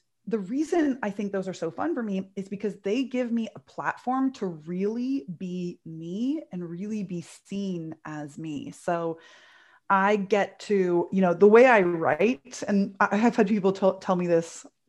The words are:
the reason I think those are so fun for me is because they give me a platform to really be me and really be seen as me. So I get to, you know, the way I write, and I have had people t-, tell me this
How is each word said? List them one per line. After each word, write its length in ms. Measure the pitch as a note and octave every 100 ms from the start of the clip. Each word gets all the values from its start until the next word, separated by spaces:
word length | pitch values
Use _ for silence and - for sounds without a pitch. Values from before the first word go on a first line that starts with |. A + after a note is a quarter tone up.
| _ _ -
the 120 | A3
reason 580 | F#3 C4 D#4 F4+ D4 B3
I 80 | G#3
think 200 | G3 G3+
those 160 | G3 F#3+
are 60 |
so 160 | F3 E3
fun 240 | D#3+ D#4
for 80 | C#4+
me 280 | A3 F#3+ F#3+
is 140 | - F#3+
because 260 | G3 G#3+ F3
they 220 | G3 A#3+
give 260 | B3+ B3 B3
me 180 | A#3 A3
a 60 | -
platform 720 | _ - D3 - - C4 C4+
to 120 | C4 F#3+
really 800 | D#3+ D#3 F3+ G3+ A#3 B3 C4+ F#3 D#3+
be 400 | F#3 F3+ F3 F3
me 580 | E3 D#3+ E3 F#3+ B3+ D4+ -
and 160 | F3+ E3+
really 360 | E3+ G#3 G#3+
be 200 | F3 F3 - - -
seen 480 | G3 G3 F3 D#3+ -
as 320 | D#3 D3+ D3 C#3+
me. 340 | D#3+ D3 -
So 460 | - - E3+ E3+ E3 - - - - _ _ -
I 220 | F#3+ G3
get 460 | G#3+ F#3+ G#3 F#3+ -
to, 480 | - G3+ F3+ F3 F3
you 100 | F#3+
know, 140 | F#3
the 140 | F3 G3+
way 180 | A3+ C4
I 140 | A3+
write, 840 | F3 E3+ D#3 D3+ G#3 B3+ - - -
and 260 | G3+ G3+ -
I 160 | G#3 G3+
have 180 | A#3
had 140 | A3+ G3
people 240 | G#3+ F#3+
t-, 180 | G3 F#3+ F#3+
tell 140 | -
me 140 | F3+ F3
this 360 | E3+ E3+ - - _